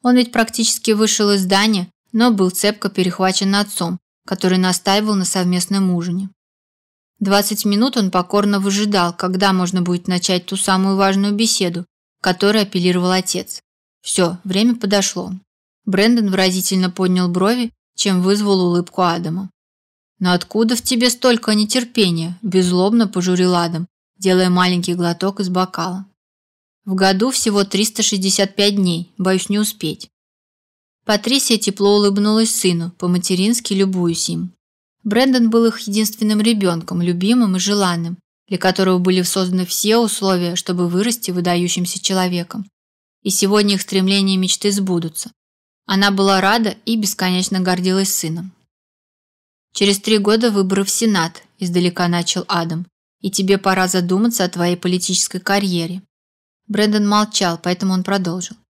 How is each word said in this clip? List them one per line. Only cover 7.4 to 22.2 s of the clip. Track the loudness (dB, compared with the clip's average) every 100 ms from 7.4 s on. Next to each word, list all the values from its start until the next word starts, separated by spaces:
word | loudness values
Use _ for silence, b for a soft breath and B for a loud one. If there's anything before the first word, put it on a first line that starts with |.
| 2 -2
минут | 0 0 0 0
он | 0
покорно | 0 0 0 2 0
выжидал, | 0 0 0 2 0 -2
когда | -4 0 2
можно | 2 0 0
будет | 0 -2 -2
начать | -2 0 -2
ту | -2 -6
самую | 0 2 2 2
важную | 2 2 0
беседу, | 0 0 0 -2 -4 -10 _ _ _
к |
которой | -4 2 2 2
апеллировал | 0 0 0 2 2
отец. | 0 -2 -8 -8 -16 _ _ _ _
Все, | -6 0 0 -2
время | -4 0 2
подошло. | 0 0 0 0 -6 -10 -12 _ _ _ _
Брэндон | -2 2 4 4 2
выразительно | 2 2 0 0 0 0
поднял | 0 0 2 0
брови, | 2 0 0 -4 _ _
чем | -4 0 2
вызвал | 2 2 2 2
улыбку | 2 0 -2 0
Адама. | 0 0 -4 -8 -10 _ _ _ _ _ _ _
«Но | 0
откуда | 0 0 -2 0
в | 0
тебе | -2 0 0
столько | 2 2 2 0
нетерпения?» | 0 0 -2 -2 0 0 0